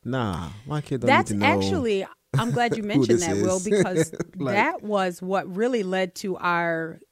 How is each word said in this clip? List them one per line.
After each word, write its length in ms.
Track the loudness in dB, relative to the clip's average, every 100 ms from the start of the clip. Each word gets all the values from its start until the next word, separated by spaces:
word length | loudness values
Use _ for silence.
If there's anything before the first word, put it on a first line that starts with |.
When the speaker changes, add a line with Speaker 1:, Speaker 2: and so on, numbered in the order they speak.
Speaker 1:
"Nah, 460 | -6 -2 -2 -4 -6 -12 -8
my 160 | -8
kid 200 | -4 -2
don't 60 | 2
Speaker 2:
That's 220 | 2 2
Speaker 1:
need 80 | 0
to 40 | 2
know 80 | 2
Speaker 2:
actually, 440 | 2 0 0 -2 -4 -12 _
I'm 160 | -2 0
glad 240 | 0 0 0
you 60 |
Speaker 1:
<laughs> 0 |
who 60 | 0
Speaker 2:
mentioned 320 | 2 4 2
Speaker 1:
this 80 | 2
Speaker 2:
that, 80 | 0
Will, 200 | 2 0
Speaker 1:
is." 60 |
<laughs> 60 | 2
Speaker 2:
because 420 | 2 2 2 0 -2 -8 -4
Speaker 1:
Like 200 | -2 2
Speaker 2:
that 260 | 0 0
was 380 | -2 0 0 -2
what 340 | -2 -2 -2 -2
really 280 | 0 0
led 320 | 0 0 -2 -4
to 220 | -6 -4
our 640 | 0 0 0 -2 -4 -10 -20